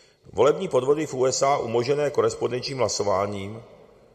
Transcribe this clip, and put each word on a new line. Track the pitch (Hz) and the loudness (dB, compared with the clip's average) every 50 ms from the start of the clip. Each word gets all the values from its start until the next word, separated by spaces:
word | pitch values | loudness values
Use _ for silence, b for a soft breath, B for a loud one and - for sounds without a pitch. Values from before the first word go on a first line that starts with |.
| b b b b _ - - | b b b b _ -4 2
volební | 92 120 143 156 175 190 | 4 4 4 4 2 -2
podvody | - - 127 127 139 147 160 156 | -2 0 0 2 2 0 0 -2
v | - - | -4 -2
U | 127 127 | 0 0
S | 131 127 - | 0 2 0
A | 135 139 143 | 0 0 0
umožněné | - - 117 113 120 120 135 139 147 147 139 | 0 -2 0 0 0 0 0 0 0 0 0
korespondenčním | - - 107 113 - - 120 117 120 127 120 - 139 | 2 2 2 2 0 -2 -4 -4 -4 -4 -6 -6 -2
hlasováním | 127 113 101 - - 104 101 95 95 101 101 104 98 98 101 110 113 120 - - - - - - - - _ | -2 -2 0 0 0 0 0 0 0 0 -2 -4 -6 -8 -10 -12 -14 -16 -20 -20 -20 -20 -20 -20 -20 -20 _